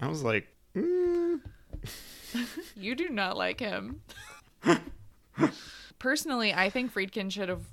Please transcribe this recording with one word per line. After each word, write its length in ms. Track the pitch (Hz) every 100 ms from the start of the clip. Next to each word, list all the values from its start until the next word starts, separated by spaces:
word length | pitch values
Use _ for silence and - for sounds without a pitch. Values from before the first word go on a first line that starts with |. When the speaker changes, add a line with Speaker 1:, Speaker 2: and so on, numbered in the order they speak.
Speaker 1:
I 60 | 131
was 160 | 156
like, 240 | 123 107 - _ _ 185
"Mm." 640 | 330 359 359 349 339 330
Speaker 2:
<laughs> 1000 | - - - - - - - - - 233 240 - 349 220
You 180 | 196
do 140 | 254 349
not 280 | 226 190 -
like 220 | 185 185
him. 440 | 214 190 196 277 - - - - - _
<laughs> 80 | - 165 - - - - _ - 156 - - - - -
Personally, 560 | 254 294 320 254 220
I 160 | 175 190
think 220 | 247 247
Friedkin 380 | - 190 226 190
should 180 | 190 190
have 160 | 180 -